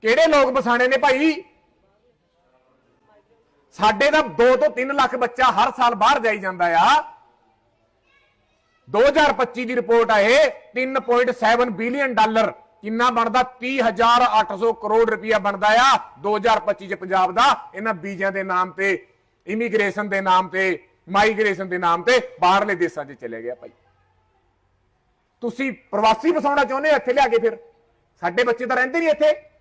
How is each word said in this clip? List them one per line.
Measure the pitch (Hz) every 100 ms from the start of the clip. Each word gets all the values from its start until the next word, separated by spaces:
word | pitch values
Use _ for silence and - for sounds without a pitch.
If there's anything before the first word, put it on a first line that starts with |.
ਕਿਹੜੇ | 220 254 320
ਲੋਕ | 294 262
ਵਸਾਣੇ | 262 233 240 254
ਨੇ | 262
ਭਾਈ? | 277 262 311 311 - _ _ _ _ _ _ _ _ _ _ _ _ _ _ _ _ _ _ _ _ _ _
ਸਾਡੇ | - 208 208 277
ਤਾਂ | 302
ਦੋ | 302 151 240 254
ਤੋਂ | 302
ਤਿੰਨ | - 262
ਲੱਖ | 285 254 254
ਬੱਚਾ | 240 240
ਹਰ | 254 190 247 247
ਸਾਲ | 240
ਬਾਹਰ | 233 220 285
ਜਾਈ | 226 214
ਜਾਂਦਾ | 190 185 175 165
ਆ। | 196 294 - - _ _ _ _ _ _ _ _ _ _ _ _ _ _ _ _ _
ਦੋ | 202
ਹਜ਼ਾਰ | 269 285 294
ਪੱਚੀ | - 247 -
ਦੀ | 240 247
ਰਿਪੋਰਟ | 208 233 226
ਆ | 220
ਇਹ, | 202 262 302 - -
ਤਿੰਨ | 247 262 262
ਪੁਆਇੰਟ | 254 240 247
ਸੈਵਨ | 247 220 240 247
ਬਿਲੀਅਨ | 185 226 269 277
ਡਾਲਰ। | 220 220 220 214 - _ _
ਕਿੰਨਾ | 208 226 240
ਬਣਦਾ? | 233 233 233
ਤੀਹ | 254 - 247 269
ਹਜ਼ਾਰ | 233 196 233 240 247 214
ਅੱਠ | 214 196
ਸੌ | 226
ਕਰੋੜ | 226 214 220 226
ਰੁਪਇਆ | 214 208 214
ਬਣਦਾ | 196 196 208 220
ਆ | 262 254 - -
ਦੋ | 170 214
ਹਜ਼ਾਰ | 214 202
ਪੱਚੀ | 208 202 196
'ਚ |
ਪੰਜਾਬ | 190 185 190 185
ਦਾ | 185 254 269 -
ਇਹਨਾਂ | 185 220
ਵੀਜ਼ਿਆਂ | 190 185 190 196
ਦੇ | 196
ਨਾਮ | 190 180 185
ਤੇ, | 175 196 180 - _ _ _ -
ਇਮੀਗ੍ਰੇਸ਼ਨ | 214 233 214 202 190 208
ਦੇ | 196
ਨਾਮ | 190 185 185 185 190 175 _ _ - 190 214 208 214 185 190 180 175 170
ਤੇ, | 175 254 - -
ਬਾਹਰਲੇ | 180 196 208
ਦੇਸ਼ਾਂ | 185 170 160
'ਚ | 139
ਚਲੇ | 135 120 113
ਗਿਆ | 117
ਭਾਈ। | 127 123 _ _ _ _ _ _ _ _ _ _ _ _ _ _ _ _ _
ਤੁਸੀਂ | 240 233 269 - _
ਪ੍ਰਵਾਸੀ | 202 220 220 320
ਵਸਾਉਣਾ | 311 285 285
ਚਾਹੁੰਦੇ | 269 262 302
ਹੋ | 285
ਇੱਥੇ | -
ਲਿਆ | 254 262
ਕੇ? | 226
ਫਿਰ | 220 226 - _ _ _ _ _
ਸਾਡੇ | 175 180
ਬੱਚੇ | 240 233 247
ਤਾਂ | 254
ਰਹਿੰਦੇ | 254 311
ਨਹੀਂ | 330
ਇੱਥੇ। | 302 302 302 - _